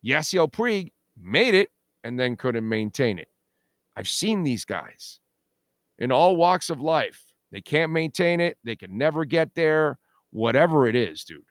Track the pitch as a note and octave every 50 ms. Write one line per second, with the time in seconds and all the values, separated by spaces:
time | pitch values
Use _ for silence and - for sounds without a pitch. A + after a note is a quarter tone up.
0 | - A2 C3+ D3+ D3+ - - F3+ E3 D#3 - - A3+ B3 A3 G3 F3+ - _ _
1 | _ _ _ - F2 F2+ G#2+ D#3+ A#3 C4 G3+ F#3 G3+ - _ _ _ _ _ _
2 | - A#2 B2 B2 B2+ B2 A#2+ - - B2+ A#2 A#2 A2 A2 A2+ A2 A2 G#2 - -
3 | C3+ A#2 G2+ E2+ D#2 _ _ _ _ _ _ _ _ _ _ _ _ _ _ -
4 | F#2+ - - - - G#3+ A3+ G3 F3 C#3+ B2 G#2 - - G2+ F2 D2 - - _
5 | - - - _ _ _ _ _ _ _ _ _ _ _ _ _ _ _ _ -
6 | - B2+ C3 C3 E3 F3+ F#3+ E3 E3+ F3 F3+ F3 - - E3 C3 C3 D#3+ E3 D3+
7 | A#2 G2 - - _ _ _ _ _ _ - G2+ - - - D3+ E3 D#3+ D#3+ E3
8 | D#3+ D#3+ - - F3+ E3+ F3 E3+ E3+ F3 - _ _ A2+ A2+ - - F#2 F#2 G#2+
9 | C#3 D#3 D3+ D#3 D#3+ C3 E3 E3 D#3+ - _ E3+ E3 D#3 D#3 D#3 D#3 D3+ C3+ -
10 | _ _ _ _ _ _ - G#2+ A2 A#2 A2+ C3+ D#3+ F3 D#3+ D3+ C3 A#2 A2 B2
11 | A#2 F2+ D#2 - - - E2+ D2 _ _